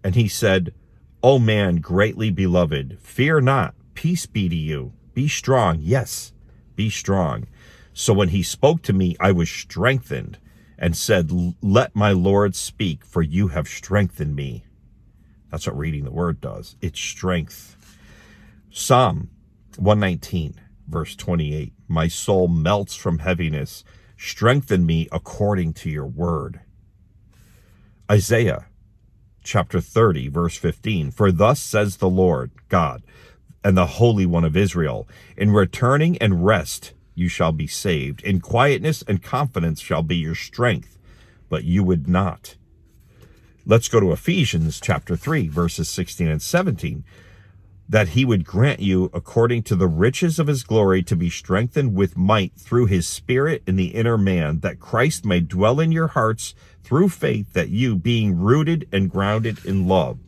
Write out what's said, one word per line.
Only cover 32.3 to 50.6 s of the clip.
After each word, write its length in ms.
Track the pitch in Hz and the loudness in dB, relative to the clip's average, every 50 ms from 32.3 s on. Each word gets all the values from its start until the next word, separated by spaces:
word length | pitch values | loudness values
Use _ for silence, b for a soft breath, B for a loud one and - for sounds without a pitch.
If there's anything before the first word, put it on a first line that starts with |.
| 78 64 65 62 _ - _ _ | 2 0 -4 -8 _ -20 _ _
God 320 | - 90 82 69 62 - - b b b b b b b b _ - _ | 0 0 0 0 -4 -10 -18 b b b b b b b b _ -18 _
and 140 | - 101 92 | 0 2 4
the 100 | 92 90 | 4 2
Holy 380 | - - - 117 120 110 101 95 | 2 2 2 4 4 4 2 2
One 200 | 87 85 85 85 | 2 2 2 0
of 120 | 80 76 | 2 2
Israel, 500 | 92 101 92 85 87 80 71 58 50 - B B B B B B | 2 0 0 0 -2 -2 -2 -4 -8 -10 B B B B B B
"In 140 | B 101 107 | B 2 4
returning 680 | 101 104 95 85 - - 120 120 139 143 160 170 175 | 4 4 2 2 0 0 2 2 4 4 2 0 0
and 300 | - 117 104 95 85 87 | 2 2 0 2 2 4
rest 480 | 101 110 92 78 - - - - - - _ _ _ _ | 2 2 2 0 -6 -10 -12 -14 -18 -20 _ _ _ _
you 140 | 85 90 85 | -4 -4 -2
shall 240 | - - 90 82 | 0 0 0 0
be 140 | 80 78 78 | 0 -2 -4
saved. 560 | - - - - 101 85 73 65 71 69 - | -6 -8 -6 -4 -2 -2 -2 -4 -8 -10 -8
In 180 | - 104 95 90 | -4 -2 -2 -2
quietness 640 | - - - 120 131 143 135 - - 156 156 - - | -2 0 2 2 4 4 2 0 -2 -4 -4 -4 -4
and 160 | - 104 87 | -4 -4 -4
confidence 580 | - - - 127 151 123 - 92 82 82 78 - | -2 -4 -4 -4 -4 -4 -4 -2 -2 -2 -4 -6
shall 200 | - - 82 78 | -6 -4 -2 -2
be 140 | 80 78 87 | -2 -2 -2
your 180 | 85 78 80 82 | -4 -4 -6 -8
strength." 600 | - - - - - 123 123 95 65 - - _ - b b b b b b b b b b | -8 -10 -12 -4 -2 0 0 0 -2 -6 -14 _ -20 b b b b b b b b b b
But 140 | - - - | -6 -4 -2
you 200 | 82 87 101 - | 0 2 2 2
would 240 | 90 90 80 67 82 | 2 2 0 0 0
not. 480 | 87 92 98 87 - - - - - _ _ _ _ _ _ _ _ _ b b b b b b b b b b b b b | 0 0 0 -2 -4 -10 -18 -20 -20 _ _ _ _ _ _ _ _ _ b b b b b b b b b b b b b
Let's 220 | - 107 117 - - | 4 4 4 4 4
go 120 | - 113 | 2 4
to 120 | 98 90 | 4 4
Ephesians 680 | 80 - - - 180 190 139 - - 82 80 78 73 - | 0 0 0 0 0 2 0 0 0 -2 -2 -2 -4 -4
chapter 340 | - - 82 67 - - 87 | -2 -2 -2 -2 -2 -4 -6
three, 340 | 82 - 143 160 147 98 78 | -4 -2 -2 -2 -2 -2 -2
verses 420 | 73 82 85 85 - - 82 - | -2 -2 -2 -2 -2 -6 -8 -6
sixteen 380 | - - 95 - - - 87 80 | -6 -8 -8 -8 -4 -4 -2 -2
and 120 | 78 76 | -2 -4
seventeen. 640 | - - - 175 190 180 117 - - 71 - - b b b b b b b b b b b b b b b b - - | -4 0 0 0 0 0 -4 -4 -6 -8 -8 -10 b b b b b b b b b b b b b b b b -8 0
That 220 | - 107 104 85 | 2 2 2 4
he 140 | 76 123 135 | 2 0 2
would 220 | 123 113 92 78 | 2 2 0 0
grant 340 | - - 95 123 147 - - | -2 0 2 2 2 0 0
you, 300 | 98 98 92 92 92 90 | 0 0 2 2 0 0
according 520 | - 87 - - - 113 117 123 120 117 110 | -4 -10 -10 -2 0 2 2 2 2 -2 -2
to 120 | - 107 | -2 0
the 120 | 87 95 87 | 2 2 2
riches 500 | 80 80 98 127 - - 180 170 156 165 | 2 2 2 2 2 0 -2 -2 0 0
of 80 | 156 | 0
his 160 | 147 147 127 | 0 -2 -4